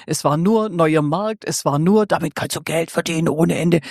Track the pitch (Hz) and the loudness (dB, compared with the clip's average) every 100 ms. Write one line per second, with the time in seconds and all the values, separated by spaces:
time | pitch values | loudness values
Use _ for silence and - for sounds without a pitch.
0 | - 170 143 151 185 220 214 170 160 156 | -8 -2 0 2 2 2 0 0 2 2
1 | 147 170 214 220 - - 151 143 170 214 | 0 -2 -4 -6 -6 -4 0 2 4 4
2 | 208 170 160 - - 160 156 160 165 - | 2 0 -2 -6 -8 -8 -4 -4 -2 -4
3 | 170 165 165 151 170 - 170 165 - | -4 -2 0 2 2 2 2 2 0